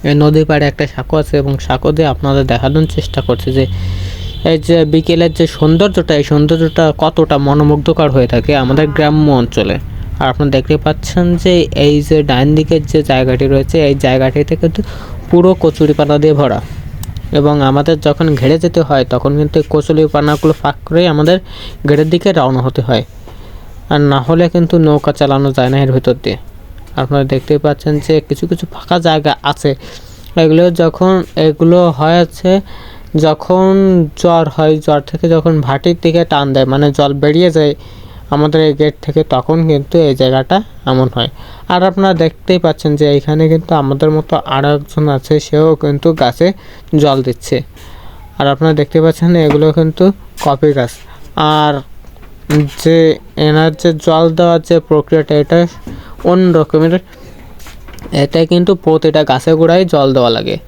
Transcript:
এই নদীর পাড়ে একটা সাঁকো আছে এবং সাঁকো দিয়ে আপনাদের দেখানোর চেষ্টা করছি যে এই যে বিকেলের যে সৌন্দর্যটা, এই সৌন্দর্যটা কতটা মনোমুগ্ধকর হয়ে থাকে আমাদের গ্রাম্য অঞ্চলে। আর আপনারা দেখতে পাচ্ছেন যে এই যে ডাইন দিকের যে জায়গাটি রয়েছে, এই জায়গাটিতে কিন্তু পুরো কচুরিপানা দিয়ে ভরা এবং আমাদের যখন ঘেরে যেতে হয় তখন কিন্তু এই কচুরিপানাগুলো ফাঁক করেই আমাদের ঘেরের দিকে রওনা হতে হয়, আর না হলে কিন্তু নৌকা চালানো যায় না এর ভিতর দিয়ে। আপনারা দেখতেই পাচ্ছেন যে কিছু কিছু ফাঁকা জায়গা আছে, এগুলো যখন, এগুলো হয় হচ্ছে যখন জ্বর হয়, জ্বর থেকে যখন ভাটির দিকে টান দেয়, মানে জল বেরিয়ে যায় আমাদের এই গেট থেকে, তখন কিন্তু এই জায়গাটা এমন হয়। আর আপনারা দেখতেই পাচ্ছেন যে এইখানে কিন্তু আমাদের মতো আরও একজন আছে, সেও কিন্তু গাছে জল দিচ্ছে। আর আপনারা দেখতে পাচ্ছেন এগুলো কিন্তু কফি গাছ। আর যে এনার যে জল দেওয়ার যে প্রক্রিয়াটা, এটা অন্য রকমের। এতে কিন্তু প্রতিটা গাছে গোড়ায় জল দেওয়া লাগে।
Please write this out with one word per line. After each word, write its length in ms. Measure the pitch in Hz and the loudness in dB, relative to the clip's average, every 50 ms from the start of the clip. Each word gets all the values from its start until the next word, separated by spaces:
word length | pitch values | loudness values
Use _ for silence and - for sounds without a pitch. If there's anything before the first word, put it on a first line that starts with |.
| - 147 | 0 0
এই 60 | 147 147 151 | 2 4 4
নদীর 220 | 151 151 156 156 151 | 4 4 2 2 2
পাড়ে 140 | 156 147 147 143 | 2 0 0 0
একটা 140 | 139 - 151 139 - | -2 -4 -6 -6 -6
সাঁকো 220 | - 127 - - 156 | -10 -6 -2 -2 -2
আছে 120 | 147 - - 147 | -2 0 -2 -2
এবং 120 | 139 139 139 131 - | 0 -2 -4 -4 -4
সাঁকো 240 | - 127 131 - 156 151 | -4 -4 -2 0 -2 0
দিয়ে 120 | 151 160 147 127 | 0 0 0 0
আপনাদের 300 | - - 139 139 139 135 135 | -2 -2 0 0 0 0 0
দেখানোর 340 | 120 117 - 135 143 156 160 151 - | 0 0 0 0 0 0 0 0 -2
চেষ্টা 240 | - - - - - 127 - | -4 -6 -4 -4 -6 -2 -2
করছি 220 | 123 120 - - 131 135 | -4 -2 -2 -4 -2 -2
যে 60 | 135 123 - - - - - - - - - - - - - - - 165 | -2 -2 -4 -6 -6 -6 -6 -6 -6 -8 -8 -10 -10 -10 -10 -4 -2 0
এই 60 | 165 156 156 - | 0 0 0 0
যে 100 | 170 165 160 151 151 | 2 2 2 2 2
বিকেলের 380 | 160 160 - 170 165 175 170 156 - | 0 0 0 0 2 2 0 2 0
যে 60 | 165 160 - | -2 -2 0
সৌন্দর্যটা, 580 | - 160 156 160 165 196 208 190 - 165 - 160 147 | 0 2 2 4 4 2 2 0 -2 -2 0 0 0
এই 60 | 143 - | 0 0
সৌন্দর্যটা 540 | 151 147 147 151 165 160 165 160 - - 165 156 147 - 160 | 2 2 2 2 2 0 0 0 0 2 0 0 2 0 -2
কতটা 320 | 156 - - 156 156 156 139 139 139 | -2 2 0 0 2 2 0 2 2
মনোমুগ্ধকর 640 | 139 147 151 147 151 147 143 - 160 156 160 147 131 | 2 2 4 2 2 2 2 0 0 2 0 2 2
হয়ে 140 | 135 123 117 - | 2 0 2 0
থাকে 180 | 120 - - 147 139 131 | -2 0 0 0 0 0
আমাদের 220 | 127 135 147 156 147 143 | 0 0 0 0 0 0
গ্রাম্য 320 | - 151 147 151 151 151 147 139 127 | 0 0 2 2 2 4 4 4 2
অঞ্চলে। 360 | 120 120 - - 104 98 92 - - - - - - - - - | 0 0 -2 -2 -2 -2 -2 -4 -6 -8 -10 -10 -10 -10 -6 -4
আর 80 | 147 131 | -2 -2
আপনারা 200 | 123 - 147 143 139 | 0 0 -2 0 0
দেখতে 200 | 131 123 - 151 147 - | 0 0 0 -2 0 0
পাচ্ছেন 400 | 156 151 - - - - 180 175 175 175 170 - | -2 -4 -4 -6 -4 -2 0 0 0 0 0 2
যে 100 | 185 180 175 156 139 - - 139 | 2 2 2 2 0 0 0 2
এই 100 | 147 147 147 147 - | 2 2 2 2 2
যে 100 | 160 151 147 143 | 2 0 2 2
ডাইন 160 | 131 123 131 143 151 156 | 0 2 2 2 2 2
দিকের 240 | 156 - 165 160 151 - | 2 2 0 0 0 0
যে 80 | - 156 147 - | 0 0 0 2
জায়গাটি 340 | 139 131 131 131 127 123 135 135 139 | 0 0 2 0 0 0 0 2 2
রয়েছে, 240 | 135 135 - - 165 151 143 | 0 0 0 0 0 2 2
এই 60 | 139 139 135 | 0 0 0
জায়গাটিতে 480 | 131 127 131 131 131 123 147 143 - 160 - | 0 2 2 0 0 0 0 -2 -2 -2 -2
কিন্তু 200 | - 165 165 202 208 - - - - - - - - - | 0 -2 -2 -2 -6 -8 -10 -14 -12 -12 -12 -12 -4 0
পুরো 200 | - 175 175 185 185 175 170 | 2 4 4 4 2 2 0
কচুরিপানা 520 | 160 151 - 156 147 151 151 151 143 147 147 147 | 0 0 2 0 0 2 0 2 0 2 2 2
দিয়ে 120 | 156 151 139 | 2 2 2
ভরা 200 | 143 127 104 107 - - - - - - - - - - - - - - - 147 | 2 0 0 -4 -6 -8 -12 -12 -12 -12 -12 -12 -12 -10 -10 -12 -10 -4 -2 0
এবং 160 | 143 147 147 147 139 135 | 2 2 2 2 2 2
আমাদের 260 | 135 143 143 165 165 151 - 151 | 2 2 2 0 0 0 0 -2
যখন 200 | 139 - 165 160 147 127 | 0 2 0 0 0 2
ঘেরে 180 | 123 131 156 165 165 | 2 2 2 2 0
যেতে 180 | 170 - 170 160 135 | 0 0 0 0 2
হয় 160 | 147 135 127 - - | 0 0 0 0 -2
তখন 180 | 123 - 139 143 147 | -2 0 0 0 0
কিন্তু 160 | 151 147 - 160 | -2 0 0 0
এই 40 | 151 - 151 | 0 0 -2
কচুরিপানাগুলো 800 | 151 147 - 160 156 160 147 - 151 147 151 151 147 - 156 156 - | -2 0 0 0 2 2 2 0 0 0 0 -2 2 2 0 0 0
ফাঁক 160 | - 147 143 - - - | -2 -4 -4 -4 -8 -2
করেই 200 | 160 165 175 175 151 | 0 0 2 2 2
আমাদের 240 | 147 151 160 180 185 - - - - - - - - - 143 | 2 2 2 2 0 -2 -8 -16 -14 -14 -14 -14 -8 -2 0
ঘেরের 200 | 147 143 156 160 165 | 2 2 2 0 0
দিকে 160 | 175 - 202 185 165 | 0 0 0 0 2
রওনা 240 | 135 131 131 127 127 | 0 0 0 0 -2
হতে 160 | 131 - - 113 113 | -2 -4 -4 -2 -2
হয়, 160 | 131 110 - - - - - - - - - - - - - - - - - - 151 | -2 -2 -2 -6 -12 -20 -20 -20 -18 -18 -18 -18 -18 -18 -18 -18 -18 -18 -8 -4 0
আর 60 | 147 147 143 | 0 2 2
না 80 | 139 135 123 131 | 2 0 0 0
হলে 180 | 165 170 175 170 - | 2 2 2 2 2
কিন্তু 200 | 175 170 156 - 170 160 | 0 0 2 2 2 4
নৌকা 260 | 156 151 147 - 147 143 - | 4 2 2 0 -2 -2 0
চালানো 300 | 147 135 139 139 139 139 131 135 | 0 0 2 2 0 0 0 0
যায় 120 | 127 127 | 0 0
না 60 | 131 139 139 | 2 0 0
এর 60 | 135 131 | 2 0
ভিতর 200 | 131 - - 120 - - | 0 0 0 -2 -2 -2
দিয়ে। 140 | - 98 - - - - - - - - - - - - - | -6 -6 -6 -10 -18 -20 -20 -20 -20 -20 -20 -20 -12 -6 -6
আপনারা 220 | 131 127 143 143 135 135 135 | -4 -2 0 -2 0 0 -2
দেখতেই 260 | 131 - - 151 143 - | -4 0 0 -2 0 0
পাচ্ছেন 280 | 151 143 - - 160 151 147 - | -2 -2 -2 -2 -2 -2 -2 0
যে 80 | - 160 156 - - | 0 0 0 0 -2
কিছু 160 | 147 - - 170 | -6 -6 -4 -4
কিছু 140 | 175 165 - - - | -4 -6 -6 -10 -12
ফাঁকা 240 | - - - 180 180 165 170 | -16 -6 -2 -2 0 2 0
জায়গা 260 | 156 156 147 151 - - - 143 | 0 2 0 -2 -2 -2 -2 -4
আছে, 200 | 139 - - 151 135 - - - - - - - - - - - - 170 | -4 -2 -2 -2 -2 -2 -8 -18 -18 -18 -20 -20 -20 -20 -20 -6 0 0
এগুলো 220 | 160 160 156 160 175 180 170 170 | 2 4 4 4 4 2 2 2
যখন, 320 | 170 160 156 - 180 185 190 185 - - - - 156 | 0 0 0 0 0 2 2 0 -2 -4 -4 0 0
এগুলো 340 | 160 147 - 170 165 175 180 175 170 151 123 | 0 0 2 2 4 4 4 4 2 0 0
হয় 180 | 151 160 170 175 | 0 2 2 2
হচ্ছে 300 | 175 - - - - 185 190 196 196 - - - - - - - - - - 156 151 | 2 0 -4 -4 0 0 0 0 -2 -6 -16 -16 -16 -18 -20 -18 -20 -6 -2 0 2
যখন 440 | 160 151 - - - 180 185 190 190 190 196 196 190 185 180 165 147 - - | 2 0 -2 -2 -2 0 2 2 2 4 4 4 4 4 2 0 0 -4 -2
জ্বর 240 | - 175 170 165 165 156 - | 0 2 2 2 0 0 -2
হয়, 180 | - 156 156 156 156 151 | 0 2 2 2 0 0
জ্বর 160 | - 151 147 139 - | 0 0 0 -2 -4
থেকে 160 | - 160 - 170 165 | -8 -4 0 0 0
যখন 180 | 165 151 170 160 156 139 | 2 2 2 0 0 0
ভাটির 320 | 123 135 139 - 175 170 170 - | 0 -2 0 0 -2 -2 0 0
দিকে 180 | 170 160 170 170 - | 0 2 2 0 2
টান 140 | 160 143 139 139 135 | 0 0 0 0 2
দেয়, 140 | 135 131 127 131 | 0 2 2 2
মানে 140 | 139 147 147 139 - | 2 2 2 2 2
জল 140 | 147 139 143 143 143 | 0 0 0 0 0
বেরিয়ে 260 | 147 151 165 180 180 156 160 | 2 2 4 2 2 2 2
যায় 160 | 151 147 143 - - - - - - - - - - - 147 | 0 0 -2 -4 -10 -20 -18 -18 -18 -18 -18 -20 -8 -4 -2
আমাদের 240 | 143 151 151 147 160 160 156 | 0 0 2 2 2 2 2
এই 60 | 143 143 | 2 2
গেট 160 | 156 151 - - - | 0 -2 -2 -4 -10
থেকে, 160 | - 143 160 156 - - | -2 -2 -2 0 0 -2
তখন 240 | 127 - - 156 165 165 160 | -2 0 0 -2 0 2 2
কিন্তু 260 | 151 143 143 - - 170 160 147 | 0 0 -2 0 0 2 2 2
এই 60 | 135 131 | 2 0
জায়গাটা 360 | 135 131 131 131 131 - 180 196 220 - - - - - | 0 0 2 0 0 0 -2 -2 -2 -4 -16 -12 -4 -2
এমন 160 | 127 131 131 123 - | 0 0 0 0 -2
হয়। 140 | 120 117 - - - - - - - - - 175 | -4 -6 -6 -8 -12 -18 -18 -18 -20 -6 -2 0
আর 80 | 180 180 190 | 2 2 0
আপনারা 240 | 180 190 196 190 185 160 165 | 0 2 0 0 2 2 0
দেখতেই 360 | 160 - - - - 185 180 170 | -2 -2 -6 -2 -2 -2 0 2
পাচ্ছেন 260 | 165 156 - - 151 147 147 | 0 -2 0 -2 -2 0 2
যে 60 | 151 147 143 | 2 2 2
এইখানে 280 | 139 - 151 151 156 160 156 160 | 2 0 0 0 2 2 2 2
কিন্তু 180 | 160 160 - 170 156 | 0 0 0 -2 0
আমাদের 280 | 139 135 139 143 160 156 156 | 0 -2 -2 0 0 0 0
মতো 180 | 156 151 - - 151 - - 135 | 0 -2 -2 -4 -4 -2 -2 -2
আরও 140 | 135 143 143 147 147 | 0 0 0 0 -2
একজন 280 | 143 - - - 151 151 143 131 | -4 -6 -4 -2 0 0 0 -2
আছে, 160 | - - 156 151 - - | -2 0 0 0 0 0
সেও 200 | - 151 156 160 156 - - | 0 2 2 2 2 0 0
কিন্তু 240 | 147 143 139 - 170 160 156 | -4 -4 0 0 -2 0 2
গাছে 260 | 135 120 - - 165 180 196 - - - - - - - - 151 143 | 0 -2 0 0 0 0 0 -2 -12 -20 -20 -20 -12 -2 0 2 2
জল 140 | 147 139 135 127 127 | 2 2 0 -2 -4
দিচ্ছে। 300 | 120 - - - - - 135 - - - - - - - - - - - - - - - | -6 -6 -6 -4 -4 -4 -4 -8 -16 -20 -20 -20 -20 -18 -20 -20 -20 -20 -20 -20 -6 -2
আর 60 | 143 139 139 | 0 0 0
আপনারা 200 | 131 160 160 156 151 | 0 0 0 2 0
দেখতে 160 | 147 - - 165 160 | -2 0 0 2 2
পাচ্ছেন 260 | 165 160 - 170 170 175 170 160 | 2 0 2 0 2 2 4 2
এগুলো 220 | 151 143 147 151 156 147 165 | 2 2 2 2 2 2 2
কিন্তু 260 | 160 160 156 - 185 190 196 - - - - - - | 0 0 0 2 2 2 2 0 -10 -20 -12 -4 -2
কফি 240 | 147 139 131 - 151 143 135 | -2 0 2 2 0 2 0
গাছ। 140 | 123 120 - - - - - - - - - - 156 151 151 | -2 -4 -6 -14 -20 -20 -20 -20 -20 -12 -4 -2 0 2 2
আর 180 | 151 151 151 147 143 135 - - - - - - - - - - - - - 147 151 151 139 - - | 2 2 0 0 -2 -6 -12 -20 -20 -20 -20 -20 -20 -20 -20 -20 -20 -8 -2 0 0 0 0 -6 -2
যে 160 | - 160 165 165 160 160 151 - - - - - 151 151 | 0 2 4 4 4 4 2 0 -6 -14 -4 0 0 2
এনার 240 | 151 156 160 165 156 156 | 2 2 2 2 0 0
যে 80 | - 175 160 151 - | -2 -2 -2 0 0
জল 200 | - 160 156 165 165 160 165 | 0 2 4 2 2 2 2
দেওয়ার 240 | 175 170 170 165 156 - | 2 2 2 0 0 2
যে 60 | 170 165 156 - | 0 0 2 2
প্রক্রিয়াটা, 440 | 160 151 147 - - 160 147 - 151 147 143 | 0 0 0 2 0 0 0 2 0 0 2
এটা 160 | - 170 170 175 170 - - - - - - - - - - - 175 | 2 2 2 2 0 -4 -12 -16 -14 -14 -14 -16 -18 -18 -6 -2 0
অন্য 140 | 180 185 185 180 170 165 | 2 2 2 4 4 2
রকমের। 340 | 151 - - 156 156 165 170 185 180 - - - - - - - - - - - - - - - - - - - - - - - 143 | 2 2 2 2 2 2 0 -2 -4 -8 -20 -20 -20 -20 -20 -20 -20 -20 -20 -18 -18 -18 -20 -20 -20 -18 -18 -18 -14 -8 -2 -2 -2
এতে 160 | 139 - 160 165 160 | 0 0 -2 0 2
কিন্তু 200 | 180 175 175 170 196 175 - | 2 0 2 2 0 0 2
প্রতিটা 380 | 165 160 156 - 160 147 156 151 - | 0 0 2 2 2 2 2 0 0
গাছে 200 | 131 127 - - 160 160 | -2 -2 2 0 2 4
গোড়ায় 240 | 165 160 170 185 190 175 156 | 4 4 4 2 2 2 2
জল 140 | 147 139 135 131 | 2 2 2 2
দেওয়া 160 | 135 120 120 113 113 | 2 2 2 0 -2
লাগে। 200 | 110 123 101 - - | -2 -4 -6 -8 -8